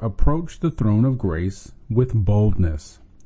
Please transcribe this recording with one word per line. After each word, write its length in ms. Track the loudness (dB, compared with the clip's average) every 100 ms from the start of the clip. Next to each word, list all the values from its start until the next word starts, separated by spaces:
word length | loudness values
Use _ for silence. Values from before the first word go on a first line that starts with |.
approach 580 | -6 2 2 2 -4 -6
the 120 | -6
throne 340 | -2 0 2 2
of 120 | 0
grace 540 | -4 -4 -4 -8 -16 -20 -4
with 240 | -2 0
boldness, 840 | 0 2 2 2 2 0 -4 -12 -20 -20 -20